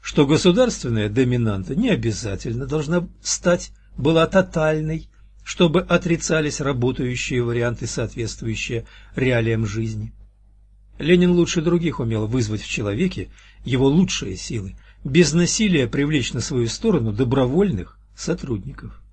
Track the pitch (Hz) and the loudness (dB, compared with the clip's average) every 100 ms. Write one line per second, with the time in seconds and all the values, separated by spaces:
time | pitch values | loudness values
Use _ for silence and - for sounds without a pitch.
0 | - - 139 151 185 180 254 - 131 113 | -4 2 4 6 4 4 2 0 -2 -2
1 | 107 107 127 123 113 98 92 143 247 156 | 0 2 2 2 0 -2 -4 -2 2 2
2 | 113 101 107 95 127 117 135 151 143 175 | 0 -4 -6 -6 -6 -6 -4 -4 0 -2
3 | 170 - - - 185 175 - - - - | -2 -10 -6 -2 0 0 -2 -18 -20 -2
4 | 131 160 160 190 185 170 156 156 156 160 | 2 4 4 2 2 0 0 0 -2 -6
5 | - _ - - - - 175 151 185 175 | -10 _ -20 -20 -14 2 2 2 2 0
6 | 175 165 - 160 151 143 139 135 123 123 | 2 -2 0 0 0 -2 -4 0 0 0
7 | 127 123 - 127 120 117 120 113 120 - | -4 -4 -2 -2 0 0 -2 -4 -6 -4
8 | 113 - 113 - 113 110 - 120 110 - | -6 -4 -8 -6 -6 -6 -4 -6 -8 -20
9 | - - 127 120 113 113 110 104 113 110 | -12 -2 0 2 2 0 -2 -2 -4 -6
10 | 113 - - _ _ _ _ _ - - | -10 -12 -20 _ _ _ _ _ -20 -8
11 | 147 180 180 175 165 175 160 170 165 - | 2 4 6 4 2 0 0 0 0 -2
12 | 117 110 107 127 110 107 - - 104 104 | -2 -2 0 0 -2 -4 -6 -4 -4 0
13 | 185 185 92 - - - - 127 135 151 | -2 -2 -12 -14 -20 -16 -4 2 4 4
14 | 190 - 117 92 - 123 95 - - _ | 2 0 -8 -10 -8 -8 -8 -14 -20 _
15 | - 139 160 160 170 - 214 165 123 131 | 0 4 4 4 2 2 2 2 2 0
16 | 143 156 117 127 110 135 117 - 226 180 | 0 0 -2 -4 -4 -2 -2 -2 0 2
17 | 110 101 123 131 123 147 202 110 85 - | 0 0 0 2 2 2 2 0 -8 -16
18 | - - - 160 135 110 95 - 110 - | -20 -12 -6 -6 -4 -6 -8 -14 -16 -18
19 | - | -20